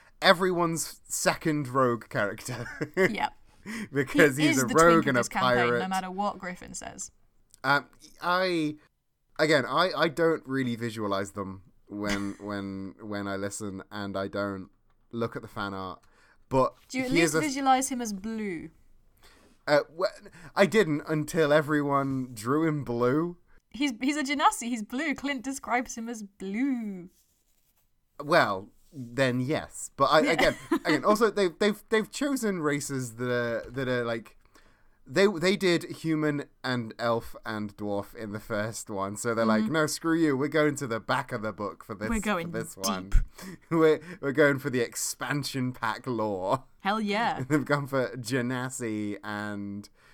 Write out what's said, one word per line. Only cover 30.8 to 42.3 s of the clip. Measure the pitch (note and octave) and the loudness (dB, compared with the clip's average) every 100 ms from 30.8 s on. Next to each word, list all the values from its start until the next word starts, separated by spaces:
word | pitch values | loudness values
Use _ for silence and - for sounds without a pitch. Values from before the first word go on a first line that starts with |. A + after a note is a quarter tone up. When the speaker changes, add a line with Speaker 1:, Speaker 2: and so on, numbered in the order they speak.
| - | 2
Speaker 1:
again, | D3 | 2
also | D#3+ G#3 A3+ | 4 4 2
they've, | G3+ F#3 - | 2 0 2
they've, | G#3 G3+ - | 0 0 0
they've | A3 - | 0 0
chosen | - C#4+ C4+ A3 F3+ | -2 -2 0 0 0
races | D3 C#3+ C3+ C3+ B2 A2+ | 0 0 -2 -4 -6 -6
that | B2 | -2
are, | B2 A#2 A2+ - | 0 0 -4 -6
that | B2 B2+ | -6 -2
are, | B2 A#2 | -2 -2
like, | A#2 - - _ _ _ _ _ _ - | -4 -8 -20 _ _ _ _ _ _ -4
they, | C#3 G3+ | 4 4
they | E3 F3+ G3+ | 4 0 2
did | F#3+ E3 | 2 2
human | F3+ - D#3+ D#3 D3+ C#3+ - _ | 0 -6 -2 0 2 0 -6 _
and | C3 B2 A2 - | -4 -4 -4 -4
elf | A#2 A2+ - - A2+ | 0 0 -2 -12 -8
and | G#2+ G#2 G2+ | -6 -6 -6
dwarf | G#2 G2+ G2 - | -4 -4 -6 -12
in | A2 | -10
the | G#2+ | -10
first | - G#2 A2 G#2 - | -4 -4 -2 -6 -8
one, | G2 G2 G#2 | -6 -6 -4
so | A#2+ A2+ | -2 2
they're | A2 | 4
like, | A2 A2 | 4 2
Speaker 2:
Mm-hmm. | |
Speaker 1:
"No, | D#3 D3+ | 2 0
screw | - E3 E3 | 0 0 2
you. | D#3 C3 | 4 2
We're | D3+ | 2
going | D#3 D3+ C3+ | 2 2 0
to | C3 | -4
the | A2 | -6
back | - C3 C3+ | -2 -2 -2
of | A#2+ | -6
the | G#2+ | -6
book | F#2 G2+ - | -6 -8 -8
for | - | -14
this, | G2 G#2+ | -8 -4
Speaker 2:
We're | A3+ | -2
going | G#3+ | -2